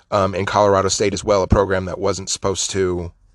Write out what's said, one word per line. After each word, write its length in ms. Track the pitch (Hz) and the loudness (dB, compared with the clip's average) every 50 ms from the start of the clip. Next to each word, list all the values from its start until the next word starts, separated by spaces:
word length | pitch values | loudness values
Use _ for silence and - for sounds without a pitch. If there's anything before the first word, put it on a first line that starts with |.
| _ _ | _ _
um, 240 | - 104 95 98 92 | 0 0 0 0 0
in 100 | 90 98 | -2 -4
Colorado 440 | - - 104 104 101 98 95 95 95 | 0 2 4 4 6 4 4 2 2
State 260 | - - 110 101 98 | 0 0 0 0 -2
as 100 | 87 - | -2 0
well, 180 | 110 104 95 | 0 2 2
a 60 | 92 - | 2 2
program 380 | - 107 98 95 95 92 92 | 2 2 2 2 0 -2 -2
that 120 | 90 85 - | -4 -6 -4
wasn't 300 | 98 98 95 90 95 90 | -2 -4 -4 -4 -6 -8
supposed 420 | - - - 98 95 - - - | -8 -4 -4 -4 -4 -4 -6 -4
to, 400 | - 95 95 90 87 87 85 82 - _ _ _ | -2 -2 -2 -2 -2 -4 -6 -10 -14 _ _ _